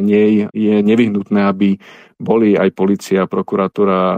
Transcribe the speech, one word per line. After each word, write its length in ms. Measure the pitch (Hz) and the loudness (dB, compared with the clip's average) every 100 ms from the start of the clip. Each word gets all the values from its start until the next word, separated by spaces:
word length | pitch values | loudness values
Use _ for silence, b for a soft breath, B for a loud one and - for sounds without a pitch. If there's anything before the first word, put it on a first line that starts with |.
nej 480 | 101 104 107 107 104 | 0 2 4 2 -2
je 320 | 107 107 107 | -2 0 2
nevyhnutné, 640 | 104 113 113 101 98 104 98 | 2 2 0 -2 -2 -2 0
aby 320 | 95 101 98 B B B - | 0 0 -2 B B B -8
boli 400 | - 110 110 92 | -2 2 2 2
aj 160 | 95 | 0
polícia, 560 | - 95 98 - 95 90 | 0 -2 -2 -2 -2 -2
prokuratúra, 640 | 98 - 101 95 - 101 92 | -4 -4 -4 -4 -2 -2 0
a 120 | 92 | -2